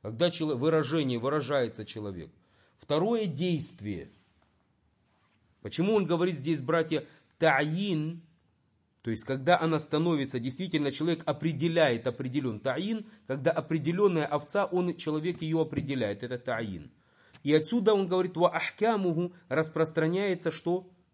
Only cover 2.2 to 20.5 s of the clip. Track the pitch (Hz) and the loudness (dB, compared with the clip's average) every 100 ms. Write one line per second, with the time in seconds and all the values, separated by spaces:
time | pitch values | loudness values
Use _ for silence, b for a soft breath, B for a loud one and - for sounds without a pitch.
2.2 | 78 _ b b b b - 151 196 233 | -14 _ b b b b -2 0 2 0
3.2 | 208 131 180 160 - - 104 90 71 _ | -2 -2 -2 -2 -4 -8 -8 -8 -10 _
4.2 | _ _ _ _ _ _ _ _ _ _ | _ _ _ _ _ _ _ _ _ _
5.2 | _ _ _ _ 104 - 190 220 170 170 | _ _ _ _ -8 0 2 2 2 2
6.2 | 185 156 135 156 127 165 160 156 B B | 2 0 -2 -2 0 0 0 -2 B B
7.2 | B _ 160 135 151 165 202 160 151 170 | B _ 4 4 2 0 0 -2 -2 -8
8.2 | - _ _ _ _ _ _ _ - 113 | -16 _ _ _ _ _ _ _ -6 -6
9.2 | - 135 135 180 160 156 - 151 165 160 | -4 -2 4 4 4 0 0 0 2 0
10.2 | 135 127 123 127 190 160 143 139 160 165 | -2 -4 -4 -6 -2 0 0 0 -2 -2
11.2 | - 151 165 135 165 165 151 117 127 120 | -4 -2 -2 0 0 4 4 2 -2 -4
12.2 | 131 135 131 107 135 131 196 220 214 B | -4 -2 -2 -4 -4 -4 -4 -6 -8 B
13.2 | - 139 151 165 156 160 139 175 202 165 | -8 -2 0 0 -2 -2 0 2 4 4
14.2 | 147 147 - 202 196 180 180 - - 156 | 0 -2 0 -2 0 0 0 -2 -4 -2
15.2 | 160 165 160 160 156 143 143 135 107 101 | -4 -4 -2 0 0 -2 -2 -2 -2 -2
16.2 | 123 123 127 113 110 90 71 _ B B | -6 -6 -4 -4 -4 -8 -12 _ B B
17.2 | B B 143 151 151 233 202 208 190 185 | B B 4 4 4 2 4 4 4 2
18.2 | 180 175 175 165 - - 214 214 185 160 | 0 2 2 2 -4 0 0 2 0 0
19.2 | 175 B B 143 160 160 160 160 160 180 | -2 B B 0 0 0 0 2 2 2
20.2 | 202 180 170 | 0 0 -2